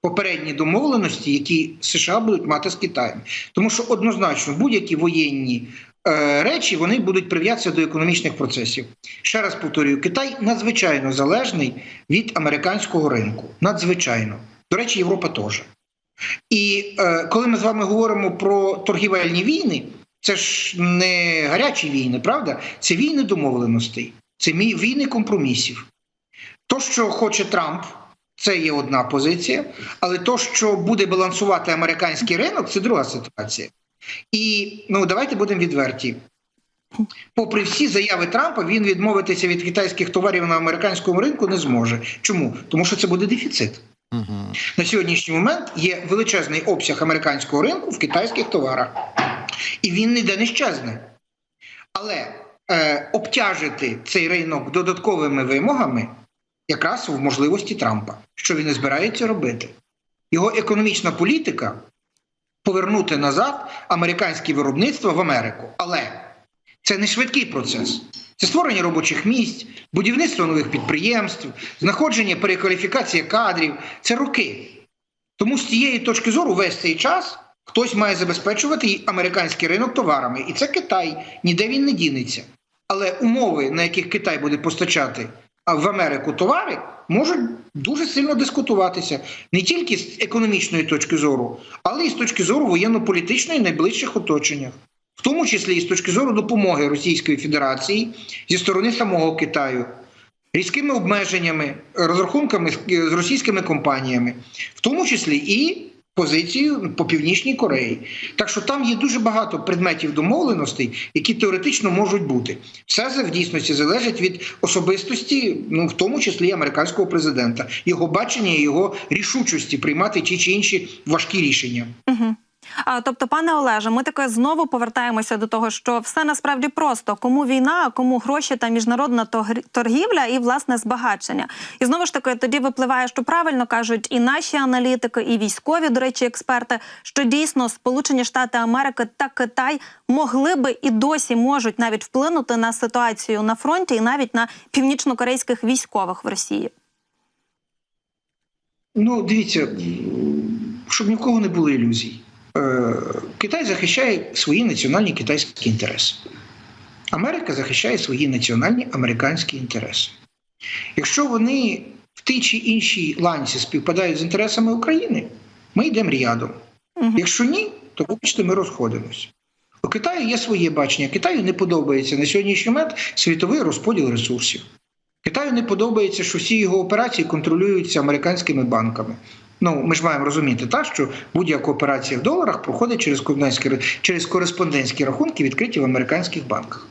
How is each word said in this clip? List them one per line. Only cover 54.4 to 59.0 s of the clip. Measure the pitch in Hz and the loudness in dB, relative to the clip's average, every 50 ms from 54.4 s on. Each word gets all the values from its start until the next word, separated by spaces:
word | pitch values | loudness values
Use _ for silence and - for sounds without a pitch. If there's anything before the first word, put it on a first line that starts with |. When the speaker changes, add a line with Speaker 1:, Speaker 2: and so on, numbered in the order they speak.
| 165 160 156 143 120 131 | 0 -2 -2 -4 -4 -2
Speaker 1:
додатковими | 139 180 175 175 180 175 - 220 196 165 151 147 139 139 131 | -2 0 0 0 -2 0 0 0 0 2 0 0 0 0 0
вимогами | 127 135 139 160 240 285 262 220 139 127 120 107 - - - - _ _ _ _ _ _ _ _ | 2 0 2 2 2 2 2 0 0 0 -2 -4 -4 -10 -18 -20 _ _ _ _ _ _ _ _
якраз | - 156 - 160 165 202 - - - | -6 -2 0 0 -2 -2 -2 -4 -6
в | 151 135 | -4 -2
можливості | 135 139 135 131 143 151 180 202 - - 208 | 0 0 2 2 2 2 2 0 -2 -6 -4
Трампа, | 170 - 113 110 107 107 - - - - _ _ | -2 0 0 0 -2 -4 -8 -14 -16 -18 _ _
що | - - - 175 | -6 -2 -2 -2
він | 151 151 151 | 0 0 -2
і | 143 | -2
збирається | 120 139 135 139 151 | 0 0 0 0 0